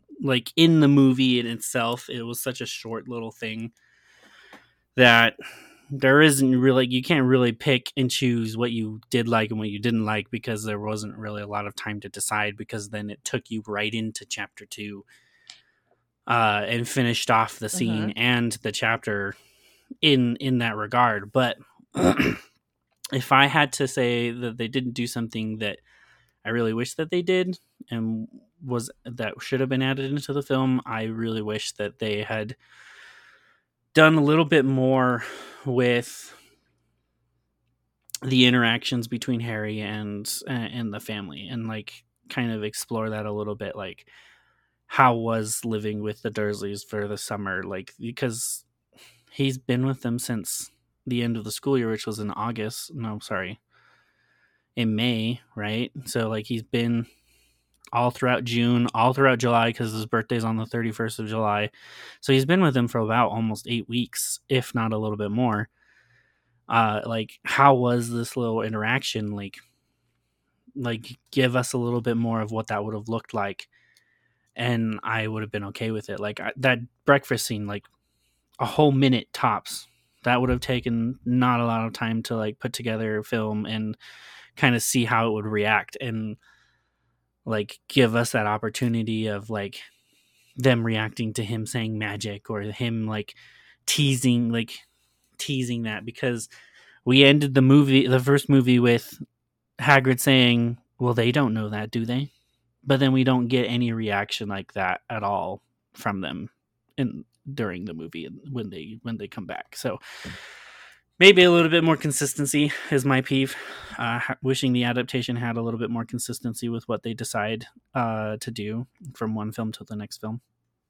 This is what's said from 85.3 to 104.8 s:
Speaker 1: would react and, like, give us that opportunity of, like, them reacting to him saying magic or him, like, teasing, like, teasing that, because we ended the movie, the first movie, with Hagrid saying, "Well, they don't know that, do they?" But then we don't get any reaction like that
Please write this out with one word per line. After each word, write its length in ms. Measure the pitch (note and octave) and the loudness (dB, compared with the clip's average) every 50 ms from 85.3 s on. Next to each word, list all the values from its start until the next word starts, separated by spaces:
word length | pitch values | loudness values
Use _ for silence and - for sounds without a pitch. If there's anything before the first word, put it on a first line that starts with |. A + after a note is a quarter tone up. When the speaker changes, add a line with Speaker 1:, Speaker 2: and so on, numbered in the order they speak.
| G#2+ | 0
Speaker 1:
would 140 | G#2+ G#2 | -2 -4
react 500 | G#2+ G#2+ G#2 G#2 G#2+ A2 G#2 - - - - | -2 -2 0 2 2 2 2 0 -2 -10 -10
and, 360 | C3+ B2 A2 A2 A2 G#2+ G#2 - _ _ _ _ _ _ _ _ _ _ _ _ _ _ _ _ _ _ _ _ _ | -8 -6 -6 -6 -6 -8 -10 -12 _ _ _ _ _ _ _ _ _ _ _ _ _ _ _ _ _ _ _ _ _
like, 340 | - A2 G#2+ G#2 - - - _ _ | -4 -4 -4 -4 -6 -10 -18 _ _
give 280 | - C#3 B2+ A2+ A2+ | 4 4 4 6 4
us 160 | A#2 A#2+ - - | 2 0 0 0
that 140 | A#2+ G#2+ | -2 0
opportunity 800 | G#2 G#2+ G#2+ - A2 G#2+ - B2+ A#2+ A#2 A#2 A2 A2+ A2 A2 A2 | 0 -2 -2 -4 -6 -4 -2 -2 0 0 -2 -2 -2 -4 -4 -2
of, 240 | G#2+ G#2 G2+ G#2 A2 | -4 -4 -6 -6 -8
like, 300 | A2+ G#2 G2 G2 - - - - _ _ _ _ _ _ _ _ _ _ _ _ _ | -8 -6 -6 -8 -10 -14 -18 -20 _ _ _ _ _ _ _ _ _ _ _ _ _
them 280 | C3 B2 C3+ B2 A#2 A2+ | 0 2 4 4 4 2
reacting 500 | A2+ A2 G#2+ A2 A2+ - - A2+ A2 A2 | 0 0 -2 -2 -4 -4 -6 -6 -4 -4
to 100 | - G#2+ | -4 -4
him 220 | G2 A#2 A2 A2 | -4 -4 -6 -6
saying 320 | A2 - B2 A2 A2 A2 G#2+ | -6 -4 -4 -4 -4 -4 -4
magic 500 | G#2+ G#2 G2+ G#2+ G#2 G#2+ G2+ G2 - - | -4 -6 -6 -6 -8 -8 -10 -10 -10 -8
or 120 | A2 G#2 G2+ | -6 -6 -6
him, 440 | G#2+ G#2 - B2 A#2 A#2 A2+ A2 | -6 -6 -4 -4 -2 -2 -2 -2
like, 280 | A2 A2 G#2+ G#2 - - - - - _ _ _ _ _ _ _ | -2 -4 -6 -6 -8 -14 -20 -20 -20 _ _ _ _ _ _ _
teasing, 640 | - - - D3 C#3 C3+ B2 B2 B2+ A#2+ A#2+ A#2+ A2+ | -4 0 0 2 2 2 2 2 2 2 2 2 0
like, 280 | A#2 A#2 A2+ A2+ - - - _ _ _ _ _ _ _ _ _ _ | 0 -2 -4 -6 -10 -16 -18 _ _ _ _ _ _ _ _ _ _
teasing 460 | - - - C#3 C3 B2+ A#2+ A#2+ A#2 A2+ | -12 -8 -6 -4 -4 -4 -4 -4 -4 -4
that, 220 | A2 G#2+ G2+ G2+ | -6 -6 -8 -8
because 440 | A#2 - - - B2+ A#2+ A2+ - - - - - _ _ - - _ _ _ _ | -12 -10 -4 -4 -4 -2 -4 -8 -12 -16 -20 -20 _ _ -20 -20 _ _ _ _
we 180 | B2 B2+ C3+ C#3 | 4 8 10 10
ended 300 | C#3 C#3+ D3+ C#3+ C#3 C3 | 10 10 8 4 4 4
the 60 | C#3 B2+ | 6 8
movie, 440 | C3 C#3 D3 C#3+ C3+ C3+ C3+ - | 10 8 8 8 8 6 4 6
the 140 | B2+ C3 B2+ | 6 4 2
first 280 | B2 C#3 C#3 C#3 - - | 4 4 2 2 4 4
movie, 300 | C#3+ C3+ B2 B2+ B2+ B2 | 4 6 6 6 6 6
with 420 | A#2+ A#2+ A#2 A#2 - - - - - - _ _ _ _ _ _ _ _ _ - | 6 6 4 4 0 -6 -14 -16 -18 -18 _ _ _ _ _ _ _ _ _ -2
Hagrid 400 | A#2 D3 C#3+ C3+ B2+ C3 B2+ B2 | 6 6 8 8 8 6 2 2
saying, 580 | - C#3+ C3+ C3 B2+ B2 A#2+ A#2 A#2 A#2 A#2+ - _ _ _ _ | 4 4 6 6 6 6 6 4 2 0 -2 -6 _ _ _ _
"Well, 120 | B2 A#2+ A#2 | -2 0 2
they 200 | A#2+ A2+ A#2+ A#2+ | 2 2 2 2
don't 200 | D3 C#3 A#2 A2 | 2 2 2 0
know 160 | A2 G#2+ G#2 | -2 -4 -4
that, 220 | G#2+ G#2 G#2+ G#2+ | -6 -6 -8 -4
do 160 | - A#2 A2+ | -4 -4 -4
they?" 240 | A2+ A#2+ C3 C#3+ C#3+ - _ _ _ _ _ _ _ _ _ _ | -2 -2 -4 -4 -6 -10 _ _ _ _ _ _ _ _ _ _
But 160 | C3+ C#3 C3 | 0 2 4
then 120 | C#3 C3+ C3 | 4 4 4
we 120 | C3 B2+ | 4 4
don't 240 | C3+ B2+ B2+ B2 A#2+ | 4 4 2 2 2
get 160 | C3 B2 B2 | 0 0 0
any 260 | G#2 A#2+ A#2+ B2 A#2 A2+ | 0 0 0 0 -2 -2
reaction 560 | A2+ A2 G#2+ G2+ G2+ G#2 - - - A2+ G#2 | -4 -2 -2 -2 -2 -2 -4 -6 -8 -6 -6
like 240 | G2+ G2 F#2 - _ | -6 -8 -10 -10 _
that 280 | G2+ | -4